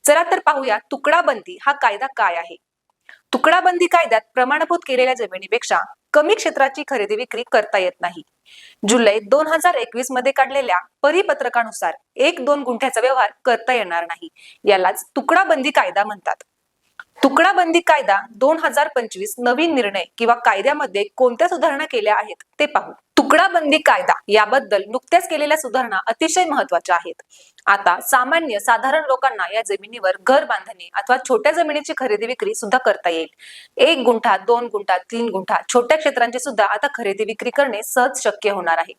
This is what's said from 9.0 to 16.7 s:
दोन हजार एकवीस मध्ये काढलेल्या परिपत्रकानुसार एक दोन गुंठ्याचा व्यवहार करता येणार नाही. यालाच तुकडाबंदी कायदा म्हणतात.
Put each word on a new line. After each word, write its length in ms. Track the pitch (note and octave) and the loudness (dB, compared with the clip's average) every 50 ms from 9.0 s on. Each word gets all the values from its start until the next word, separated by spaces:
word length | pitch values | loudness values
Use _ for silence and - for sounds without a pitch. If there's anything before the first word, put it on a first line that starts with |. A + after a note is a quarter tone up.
| A#3 A#3 G#3 A3 | 4 4 4 2
दोन 280 | G#3+ G3 B3 D4 D#4 | 0 2 2 2 2
हजार 280 | D#4 D#4+ D#4+ D#4 F4+ F4 | 0 0 2 2 0 0
एकवीस 320 | C4 A#3 A#3+ - A#3 B3+ C4 | 0 -6 -6 -6 -8 -6 -4
मध्ये 200 | C4 B3+ B3 C4+ | -4 -2 -2 0
काढलेल्या 460 | C4+ - C4 B3+ C4+ C#4 B3+ A#3 F3+ F3+ - _ _ _ | 0 0 -2 0 0 -4 -2 0 -2 -2 -4 _ _ _
परिपत्रकानुसार 920 | - C#4+ D#4 F#4 G4 E4 C#4+ C#4+ C4+ B3 - A#3+ A#3 A3 F#3+ - F#3+ E3+ D#3+ - _ _ _ | 0 2 2 2 0 0 -2 -2 -4 -2 -2 -2 -4 -4 -6 -6 -4 -4 -6 -6 _ _ _
एक 300 | - C4 D#4 F4 - B3+ | 0 0 0 0 -2 -2
दोन 180 | C#4+ C#4+ C#4+ C4+ | 0 0 0 0
गुंठ्याचा 380 | A#3+ A#3+ A3+ C4+ B3+ - A3+ | -6 -4 -4 -4 -2 -2 0
व्यवहार 300 | A3+ B3+ C4+ B3+ A3 - - _ _ | 0 2 2 2 0 -2 -2 _ _
करता 280 | C4 A#3 A3+ A#3 - B3+ | 0 0 0 0 -2 -2
येणार 300 | A#3 G#3 F3+ E3+ E3+ E3+ | -2 -2 -4 -4 -6 -6
नाही. 260 | E3 E3+ _ E3+ D#3+ _ _ - - - _ - | -6 -12 _ -14 -20 _ _ -20 -20 -20 _ 2
यालाच 400 | G#3 G3 F#3+ F#3 F#3 G#3 - - _ _ | 2 4 4 4 0 -2 -2 -12 _ _
तुकडाबंदी 560 | C#4 - C#4 E4 F4 G4 E4 E4 C#4 B3+ D4+ | -4 0 2 4 4 4 2 0 0 0 0
कायदा 320 | - D4+ A#3 F#3 F3+ G3+ G#3 | 0 0 0 2 -2 -2 -2
म्हणतात. 400 | - G#3 F#3 _ - - _ - _ _ _ _ _ | -2 -6 -10 _ -10 -10 _ -14 _ _ _ _ _